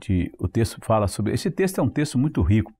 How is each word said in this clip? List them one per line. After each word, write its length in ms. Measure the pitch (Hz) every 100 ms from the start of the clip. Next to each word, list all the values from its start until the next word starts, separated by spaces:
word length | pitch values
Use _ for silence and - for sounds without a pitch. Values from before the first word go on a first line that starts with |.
de, 320 | - 92 - -
o 100 | 90
texto 300 | 117 113 -
fala 240 | - 110 101
sobre, 280 | - 104
esse 160 | - 196
texto 280 | 156 190 190
é 40 |
um 60 | 135
texto 260 | - 147 123
muito 240 | 147 -
rico. 320 | 82 107 -